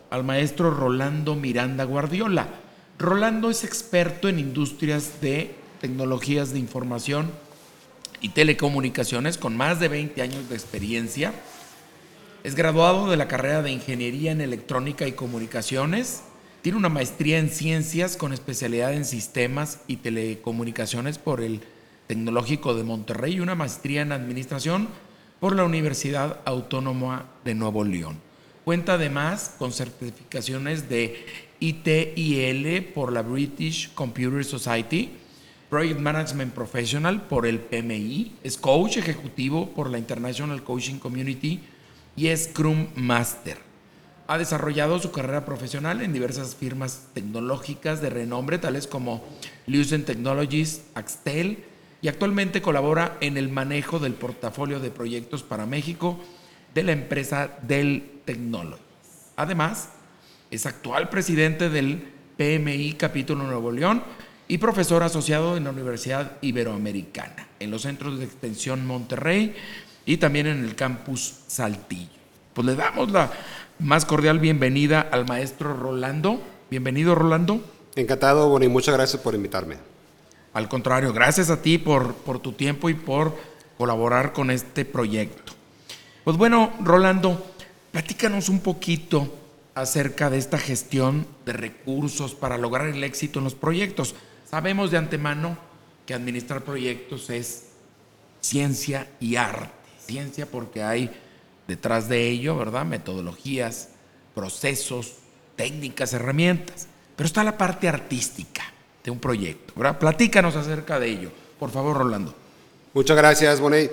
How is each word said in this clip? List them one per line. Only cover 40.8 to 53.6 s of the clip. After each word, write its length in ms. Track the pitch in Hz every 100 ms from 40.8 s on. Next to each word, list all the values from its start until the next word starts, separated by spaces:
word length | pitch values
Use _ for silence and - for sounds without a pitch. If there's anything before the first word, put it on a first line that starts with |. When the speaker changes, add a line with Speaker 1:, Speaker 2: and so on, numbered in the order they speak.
| 123
Speaker 1:
Community 640 | 135 - 127 135 127 151 185 - - - - - -
y 120 | 160
es 160 | 160
Scrum 420 | 160 - 156 156 156 -
Master. 640 | 123 120 117 - 82 - - - - - - - -
Ha 100 | 160
desarrollado 600 | 170 151 151 147 151 175
su 120 | 175
carrera 340 | 147 127 143
profesional 560 | 143 135 127 139 156 208
en 140 | 208
diversas 400 | 139 123 135 131
firmas 540 | - 127 131 131 - -
tecnológicas 880 | - 101 113 120 135 - 143 156 156
de 80 | 143
renombre, 480 | 120 117 123 135 175
tales 300 | - 135 143
como 360 | 139 123 113 - - - - -
Lucent 400 | 139 143 151 143
Technologies, 800 | 113 127 139 143 151 156 - -
Axtel, 720 | 113 104 - 147 147 180 214 - - - -
y 80 | 151
actualmente 540 | - 202 202 190 190
colabora 560 | 175 143 147 160 170 -
en 160 | 143 139
el 140 | 135
manejo 480 | 135